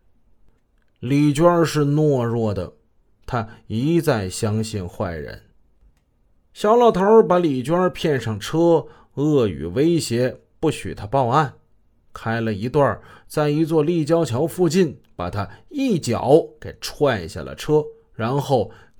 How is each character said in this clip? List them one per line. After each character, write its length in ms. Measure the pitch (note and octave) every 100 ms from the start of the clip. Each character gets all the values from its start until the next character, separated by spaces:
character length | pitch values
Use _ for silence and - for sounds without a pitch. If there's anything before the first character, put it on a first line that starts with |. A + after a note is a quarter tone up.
| _ _ _ _ - _ _ _ _ _
李 320 | A#2+ C#3 D3
娟 120 | C#3+ F3
儿 200 | E3+ D#3+
是 180 | D3+
懦 400 | C#3+ D3 D3+ C3
弱 300 | A#2 A#2 A2
的， 180 | G2 E2+ - _ _ _ _ -
她 240 | B2 A2 - -
一 320 | G#2+ C#3 E3+
再 300 | D#3 A#2+ F#2+
相 340 | - A2 G#2+
信 240 | A2 G#2 F2
坏 260 | - G2
人。 280 | E2 B1+ G#1 - _ _ _ _ _ _ _ _ _ _
小 240 | - G#3 A#3
老 140 | A#3+
头 100 | F3+
儿 260 | G3 A3+ F3+
把 120 | F3+
李 220 | E3+ C3
娟 140 | B2+ E3+
儿 120 | F#3
骗 320 | - E3+ C#3
上 180 | - G#2+
车， 460 | - D#3+ E3+ D#3+ - - _ -
恶 320 | D3 D3 A2
语 180 | D2 D#2+
威 340 | G2 D#3+ E3+
胁， 380 | - A#2 B2+ - _ _
不 120 | D#3+
许 220 | - F#2
她 120 | - -
报 200 | C#3 B2
案。 260 | C3+ C#3 - _ _ _ _ _
开 260 | - A2+ A2+
了 140 | A2+
一 160 | G2+ A#2+
段 180 | D3 C3+
儿， 140 | F#2+ - - -
在 220 | - D3
一 160 | D3 D#3+
座 180 | D#3+
立 220 | D3+ F3 C#3+
交 180 | E3
桥 240 | E3 A#2 D#3
附 220 | - F3
近， 320 | E3 E3 - _ -
把 120 | F2+
她 200 | G#2+ G2 - _
一 300 | D4 C4+ F#3
脚 480 | A#2+ G#2+ A#2 D3+ - -
给 160 | F#2 -
踹 480 | - - A2+ A2 E2
下 140 | F2
了 140 | C2 C#2
车， 280 | - D3+ D3+ - _
然 260 | - A2+ C#3
后 320 | C3+ C3+ B2 - - _